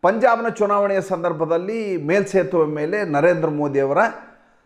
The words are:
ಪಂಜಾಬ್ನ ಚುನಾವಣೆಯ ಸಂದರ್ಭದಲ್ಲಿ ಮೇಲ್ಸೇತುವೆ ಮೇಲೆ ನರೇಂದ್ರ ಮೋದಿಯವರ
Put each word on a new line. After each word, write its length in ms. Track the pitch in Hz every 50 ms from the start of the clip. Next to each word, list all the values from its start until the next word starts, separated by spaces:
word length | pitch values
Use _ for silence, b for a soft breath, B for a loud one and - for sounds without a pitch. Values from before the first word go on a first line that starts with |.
| -
ಪಂಜಾಬ್ನ 460 | 175 220 226 226 254 233 226 233 233
ಚುನಾವಣೆಯ 520 | - - 208 202 202 202 202 196 196 190
ಸಂದರ್ಭದಲ್ಲಿ 1000 | 185 190 190 170 170 175 170 156 165 156 165 170 175 190 220 226 220 202 185 170 147
ಮೇಲ್ಸೇತುವೆ 640 | 147 175 202 196 196 - 196 175 185 185 175 160
ಮೇಲೆ 380 | 151 151 151 151 156 185 214 208
ನರೇಂದ್ರ 440 | 175 147 143 151 175 180 165 160 160
ಮೋದಿಯವರ 500 | 151 147 147 147 135 139 139 135 143 165 208 226 - - - - b b b b b b b